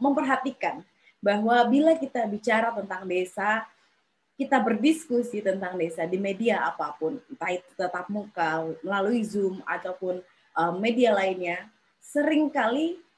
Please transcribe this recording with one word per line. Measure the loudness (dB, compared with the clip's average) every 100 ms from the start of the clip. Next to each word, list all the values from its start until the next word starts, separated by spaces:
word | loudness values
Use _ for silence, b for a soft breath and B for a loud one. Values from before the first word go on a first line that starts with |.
memperhatikan | 0 2 2 0 -2 -4 -6 -6 -14 b b b
bahwa | 0 2 4 4 6
bila | 6 6
kita | 4 0 -4 -4
bicara | -2 0 2 2
tentang | -2 -6 -8 -4
desa, | -2 -2 -4 -2 -2 -4 b b b _ _ _
kita | -8 0 2
berdiskusi | 2 2 2 2 0 -2 -2 -2 -2
tentang | -2 -2 -4
desa | -4 -4 -4
di | -2
media | -2 0 0 0 0
apapun, | -4 -6 -4 -6 -6 -12
entah | -8 -4
itu | -4 -6 -6
tatap | -6 -4 -6
muka, | -8 -6 -2 -2 0 -4 -6
melalui | -4 0 2 0
Zoom, | 0 0 -2 -2
ataupun, | -6 -6 -6 -6 -4 -6 -8 b b -2
uh, | 0
media | 0 0 4 4
lainnya, | 4 2 -2 -4 -6 -8 _ _ _ -6
seringkali | 0 2 4 2 2 0 0 -2 -4 -14